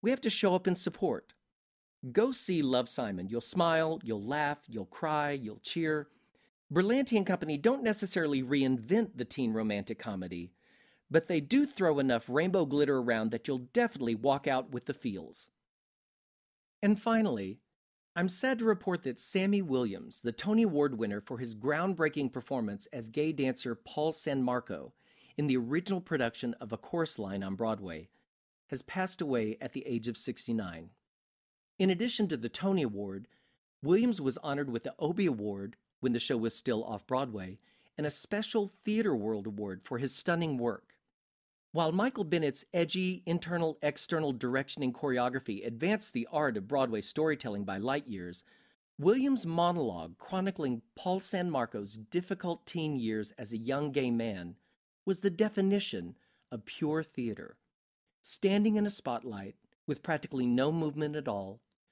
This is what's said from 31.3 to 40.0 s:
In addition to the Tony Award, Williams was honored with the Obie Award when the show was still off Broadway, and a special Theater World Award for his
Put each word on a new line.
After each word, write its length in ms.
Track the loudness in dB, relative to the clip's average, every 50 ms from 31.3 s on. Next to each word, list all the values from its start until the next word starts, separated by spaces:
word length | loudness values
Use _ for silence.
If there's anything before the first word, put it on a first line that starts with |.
| _ _ _ _ _ _ _ _ _ 0
In 120 | 2 2
addition 400 | 2 2 0 -2 0 0 0 0
to 80 | 0 -2
the 120 | -4 -6
Tony 340 | -6 -2 0 2 2 4 2
Award, 440 | 2 0 -2 -4 -6 -6 -8 -10 -14 _ _ _ _ _ _ _ _ _ _ 2
Williams 380 | 4 4 6 6 4 2 2
was 160 | 0 -2 -2 -2
honored 340 | -4 -4 -2 -2 -2 -2
with 140 | -4 -4 -4
the 100 | -6 -4 -2
Obie 280 | -2 0 0 2 2
Award 500 | 2 2 0 -2 -4 -4 -6 -8 -10 -12 -16 _ _ _ _
when 140 | 0 0 0
the 60 | 2
show 180 | 0 0 0 0
was 180 | 0 0 -2
still 280 | -2 0 0 0 0 -2
off 200 | -4 -8 -10 -6
Broadway, 540 | -4 -2 -2 -2 -4 -6 -8 -10 -10 -12 -14 _ _ _ _ _ _ _ -4
and 100 | -4 -4
a 40 |
special 600 | -4 -6 -6 -4 -4 -2 -2 0 0 0 0 -2 -4 _ _
Theater 300 | 0 2 2 2 2 2
World 300 | 2 0 0 -2 -2 -4
Award 360 | -6 -6 -6 -6 -6 -6 -8 -8
for 140 | -6 -4
his 180 | -4